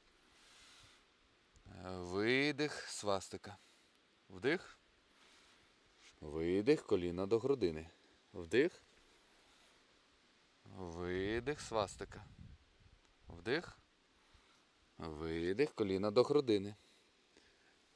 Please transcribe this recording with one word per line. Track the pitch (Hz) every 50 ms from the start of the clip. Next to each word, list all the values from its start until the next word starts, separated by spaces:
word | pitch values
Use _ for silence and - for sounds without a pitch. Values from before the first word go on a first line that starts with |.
| _ _ _ _ _ - - - - - - - - - - - - - - - _ _ _ _ _ _ _ _ _ _ - - - 95 95 92 90
Видих, | 92 92 90 90 87 92 101 107 117 131 135 143 147 139 131 151 143 - - - -
свастика. | - - 104 104 98 92 - - 101 - - 101 98 - - - - _ _ _ _ _ _ _ _ _ _ -
Вдих. | 98 92 101 139 170 202 - - - - _ _ _ _ _ _ _ - - - - - - - - - - _ _ _ _ _ _ _ - - - -
Видих, | 82 76 73 80 82 87 92 101 104 139 156 151 -
коліна | - 104 90 87 87 85 92 98
до | 98 113 113
грудини. | 127 131 139 123 98 85 78 78 80 85 - - _ - - _ _ _ -
Вдих. | 95 85 82 101 127 156 185 - - - - - - - - - - _ _ - - - - - - - - - - _ _ _ _ _ _ _ _ _ _ _ _ _ _ _ _ -
Видих, | 104 101 95 92 85 82 87 90 90 90 95 95 104 110 120 120 139 151 -
свастика. | - - 113 110 98 - - - 98 - - 104 101 - - - - - - - - _ _ - - - - - _ - _ _ - -
Вдих. | 85 85 87 110 143 175 - - - - _ _ _ _ _ _ _ _ _ _ - - _ _ - _ _ _ _ _ _ _ _ -
Видих, | 82 80 78 76 82 80 80 82 85 90 98 120 147 151 -
коліна | - 107 95 95 92 104 107
до | 104 123
грудини. | 123 - 143 147 139 117 104 98 98 104 107 - - - - - _ _ _ _ _ _ _ - - - _ _ _ _ _ _ _ _ -